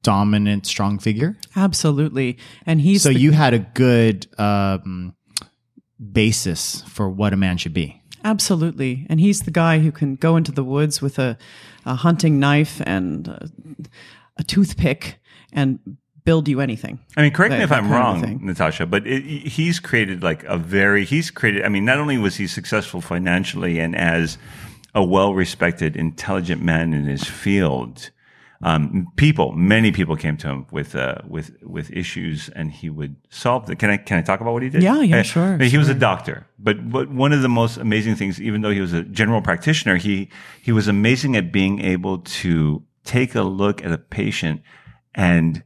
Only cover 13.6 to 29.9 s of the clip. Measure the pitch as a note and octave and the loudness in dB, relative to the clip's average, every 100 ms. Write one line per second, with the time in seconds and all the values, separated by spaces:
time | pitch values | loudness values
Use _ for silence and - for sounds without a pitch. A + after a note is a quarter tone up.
13.6 | D#3 - D3+ - - - _ - - - | -20 -18 -18 -20 -20 -20 _ -6 0 2
14.6 | F#3+ - C#3 C#3+ E3 - _ - _ D3+ | 2 2 0 0 -8 -16 _ -20 _ -2
15.6 | C3+ B2+ - C#3 _ _ - E3 D3 C3 | 0 -2 -8 -20 _ _ 2 2 2 -2
16.6 | C#3 A2 - - _ - D3 D3+ G#3 A3 | -2 -6 -10 -14 _ 2 4 4 2 2
17.6 | F3+ C3+ G#2 A2+ B2 F2+ G#2+ A#2 G2 F2 | 2 2 4 2 2 0 -2 -4 -6 0
18.6 | D#2+ - E2+ G2+ A2 C3+ C#3 D3 D3+ B2 | -2 0 -2 -2 0 -4 -4 -8 -6 -2
19.6 | E3 E3+ - A#2+ G2 F2+ F2+ D#2 - F2+ | -2 -2 0 0 0 -2 -2 -4 -4 -6
20.6 | E2 G2 G2 G2+ G2 D3+ E3 - A2+ G2+ | 0 2 4 2 2 -2 -2 -2 0 0
21.6 | G2+ G2+ G#2+ C#3 D3 C3 G2+ F2+ F#2+ - | -2 0 0 0 0 0 0 -2 -6 -8
22.6 | E2+ G#2+ - F2+ E2 F2 F2+ F2+ G2 F#2 | -4 -4 -4 -10 -6 -4 0 0 0 -4
23.6 | F2+ E2 E2 E2 E2+ E2 E2 - - - | -2 -2 -2 -2 0 0 -2 -6 -18 -20
24.6 | - - - G#2 F2+ F#2+ G2+ F#2+ F2 - | -20 -20 -4 0 2 4 4 2 -2 0
25.6 | F2 E2+ D#2+ D2+ D#2+ D#2 - G2+ F2 D#2+ | -2 0 -4 -2 -6 -6 -6 -4 -4 -2
26.6 | E2 D#2+ E2 D2+ C#2+ C#2 - - G2 G2 | 0 0 0 -2 -2 -4 -8 -6 0 2
27.6 | E2+ C2 A#1+ - - _ _ _ _ _ | 2 -2 -8 -14 -20 _ _ _ _ _
28.6 | F2 D#2+ D2 F#2+ F2 - D3+ D3+ C#2 D#2 | 0 0 0 -2 -4 4 4 4 0 2
29.6 | F2+ A2 A2 | 4 4 4